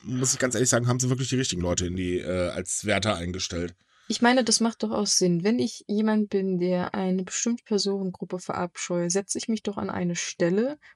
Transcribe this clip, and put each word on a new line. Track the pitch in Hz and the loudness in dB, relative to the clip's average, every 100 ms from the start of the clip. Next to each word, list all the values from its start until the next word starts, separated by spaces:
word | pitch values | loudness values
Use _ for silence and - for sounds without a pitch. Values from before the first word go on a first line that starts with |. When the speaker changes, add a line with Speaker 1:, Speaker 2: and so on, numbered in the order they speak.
Speaker 1:
muss | - 127 131 | -6 -2 0
ich | - | 0
ganz | 127 110 | 0 2
ehrlich | 127 | 2
sagen, | 120 123 | 2 2
haben | 123 | 0
sie | 127 | 0
wirklich | 131 127 | 0 0
die | 127 | 0
richtigen | 131 87 | 0 0
Leute | 87 87 90 | 0 0 -2
in | 92 | -2
die, | 90 90 | -2 -2
äh, | - 92 87 | -2 -2 -2
als | - 92 - 101 | -4 -6 -4 0
Wärter | 98 107 87 | 0 0 -2
eingestellt. | 87 90 - 85 87 - _ _ - | -4 -6 -4 -4 -6 -8 _ _ -6
Speaker 2:
Ich | - | 2
meine, | 240 262 226 | 4 4 4
das | 220 | 2
macht | 226 - | 2 0
doch | 214 | -2
auch | 214 202 | -2 0
Sinn. | - 180 170 | 2 4 4
Wenn | 196 247 | 2 2
ich | 247 - - | 0 -4 -4
jemand | 208 220 214 202 | 0 2 2 2
bin, | 196 190 180 | 0 0 0
der | 180 180 - 208 | 2 0 0 -2
eine | 185 185 | 0 0
bestimmte | 180 - 233 233 - | -2 -4 -2 -4 0
Personengruppe | 208 202 196 190 - 180 180 | 0 0 -2 -4 -6 -8 -8
verabscheue, | - - 175 - - 175 175 | -6 -4 -4 -6 -4 -2 2
setze | 196 202 - | 0 -2 -6
ich | - | -2
mich | 220 | -2
doch | - 202 | -2 -4
an | 196 | -4
eine | 196 175 175 | -2 -2 -2
Stelle | - - 170 196 254 294 - | -4 0 2 4 0 -4 -14